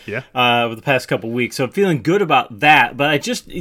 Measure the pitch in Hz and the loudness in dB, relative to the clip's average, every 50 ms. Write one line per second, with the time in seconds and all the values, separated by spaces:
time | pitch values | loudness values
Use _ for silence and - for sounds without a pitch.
0 | - - 101 123 - _ - 127 123 120 120 120 117 117 113 110 - 147 135 123 | -12 -10 -8 -8 -8 _ -2 0 2 4 4 2 2 0 -4 -4 -2 0 0 0
1 | - - 143 107 104 113 117 123 120 113 - - 135 120 - 196 202 190 160 120 | 0 -2 -4 -4 -4 -4 -4 -4 -4 -4 -4 -4 -4 -2 -2 0 0 0 0 0
2 | 95 151 180 208 196 151 143 127 - - 117 101 143 151 151 143 120 113 - 123 | 0 0 0 2 2 2 2 2 0 -2 -4 0 2 4 6 4 4 2 0 -2
3 | 143 151 151 143 - 226 247 - - - 120 175 | 0 0 0 0 -2 -4 -6 -6 -8 -10 -10 -8